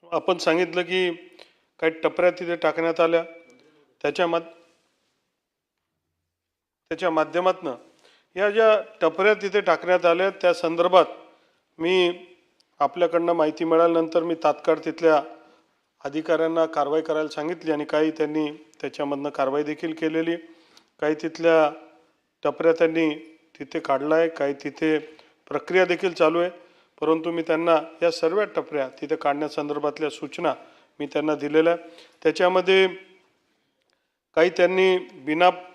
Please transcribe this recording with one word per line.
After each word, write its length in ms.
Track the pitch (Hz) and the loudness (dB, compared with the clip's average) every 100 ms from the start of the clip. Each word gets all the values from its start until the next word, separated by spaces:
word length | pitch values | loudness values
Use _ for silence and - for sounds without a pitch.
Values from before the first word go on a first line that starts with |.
| - | -4
आपण 260 | 165 165 180 | -4 -2 0
सांगितलं 440 | 170 160 180 170 | 2 0 0 -4
की 300 | 170 185 180 165 - _ - _ _ _ | -4 -2 -2 -6 -16 _ -20 _ _ _
काही 120 | 160 | -4
टपऱ्या 400 | 160 160 - 175 | -2 -4 2 0
तिथे 240 | 175 170 170 | 0 -8 -2
टाकण्यात 440 | 160 156 165 165 | -2 0 -2 0
आल्या, 240 | 165 170 165 - _ _ _ _ _ _ | 2 2 -2 -14 _ _ _ _ _ _
त्याच्या 260 | 147 143 175 | -6 -2 -2
माध-, 260 | 170 165 - _ _ _ _ _ _ _ _ _ _ _ _ _ _ _ _ _ _ _ _ _ _ _ | -2 -6 -20 _ _ _ _ _ _ _ _ _ _ _ _ _ _ _ _ _ _ _ _ _ _ _
त्याच्या 200 | 160 175 | -4 -2
माध्यमातनं 640 | 160 151 165 185 185 160 120 _ _ _ _ _ 180 | 0 -2 0 0 -2 -6 -10 _ _ _ _ _ -4
या 140 | 208 | -2
ज्या 320 | 208 226 214 - - | 4 4 4 0 -2
टपऱ्या 320 | 165 160 196 | -2 2 2
तिथे 280 | 208 196 202 | 2 0 -2
टाकण्यात 440 | 185 160 175 180 175 | 0 0 2 2 2
आल्या 240 | 170 190 | 2 0
त्या 240 | 190 180 | 0 0
संदर्भात 520 | 170 165 170 175 180 151 - - _ _ _ _ _ | 0 -2 0 4 4 4 -2 -20 _ _ _ _ _
मी 480 | 165 185 175 180 - _ _ _ _ _ | 0 2 2 -2 -16 _ _ _ _ _
आपल्याकडनं 540 | 143 175 170 170 170 | -2 0 0 2 0
माहिती 320 | 170 156 151 165 | 0 0 0 0
मिळाल्यानंतर 580 | 165 170 165 165 170 | 4 4 2 0 -2
मी 120 | 165 165 | -2 -2
तात्काळ 320 | 151 143 - 156 160 | 0 0 0 0 -2
तिथल्या 380 | - 165 156 135 - - _ _ _ _ _ 143 | 0 2 2 0 -18 -20 _ _ _ _ _ -8
अधिकाऱ्यांना 600 | 147 156 160 160 165 160 | -8 -2 0 0 0 0
कारवाई 360 | 156 139 160 | 0 0 -2
करायला 280 | 160 156 156 | -2 -4 -4
सांगितली 420 | 151 151 175 160 | -6 -8 -6 -4
आणि 140 | 147 147 | -4 -2
काही 260 | 151 156 | 0 0
त्यांनी 400 | 156 151 156 151 | 0 -4 -2 -4
त्याच्यामधनं 800 | 151 - _ 139 - 143 143 143 | -8 -20 _ -12 -6 -6 -4 -6
कारवाई 340 | 143 135 143 | -2 -2 0
देखील 300 | 151 151 165 | -4 -6 -8
केलेली. 420 | 160 160 160 165 170 - - _ _ _ _ | -4 -2 -2 -2 -6 -10 -20 _ _ _ _
काही 160 | 151 156 | -4 -4
तिथल्या 560 | 165 160 165 165 151 156 - _ _ _ _ _ | -6 -2 4 4 4 -2 -20 _ _ _ _ _
टपऱ्या 280 | 147 143 165 | -6 2 2
त्यांनी 680 | 165 165 160 160 151 - _ _ _ | 4 2 2 0 -2 -12 _ _ _
तिथे 200 | 139 165 | -10 -8
काढला 360 | 160 135 147 160 | -2 -2 2 2
आहे, 140 | 165 | 2
काही 240 | 165 143 | 0 -4
तिथे 460 | 139 151 135 160 156 156 - _ _ _ | -4 -10 -4 -2 -2 -4 -20 _ _ _
प्रक्रिया 380 | 143 - 180 180 | -8 0 2 2
देखील 280 | 175 190 | 0 -2
चालू 260 | 165 160 170 | 2 2 2
आहे, 100 | 175 175 - _ _ _ | -2 -6 -20 _ _ _
परंतु 300 | 156 160 170 | 0 0 0
मी 100 | 170 | -6
त्यांना 360 | 160 160 170 160 151 - | -2 0 2 2 0 -2
या 100 | 170 | -2
सर्व 320 | 165 160 190 | 0 0 0
टपऱ्या 460 | 208 170 - 147 131 - | -2 -4 -6 -6 -6 -8
तिथे 140 | 147 160 | -6 -2
काढण्यासंदर्भातल्या 920 | 147 143 151 151 147 147 147 147 151 | -2 -2 -4 -6 -6 -4 -4 -4 -8
सूचना 440 | - 147 - 170 127 - _ _ _ | -6 -14 -4 -4 -4 -10 _ _ _
मी 60 | 147 | -6
त्यांना 300 | 156 151 147 | -4 -2 -2
दिलेल्या 380 | 143 156 160 | 0 2 2
आहे. 160 | 170 - - - _ | 0 -6 -20 -20 _
त्याच्यामध्ये 640 | 160 156 180 185 180 190 190 180 - _ _ _ _ _ _ _ _ _ _ _ _ - | -2 2 2 2 2 4 2 -2 -20 _ _ _ _ _ _ _ _ _ _ _ _ 0
काही 140 | 170 | 2
त्यांनी 480 | 170 175 185 190 185 | 4 2 4 2 2
बिना 520 | - 160 135 156 180 180 - | -4 -14 -6 4 4 2 -14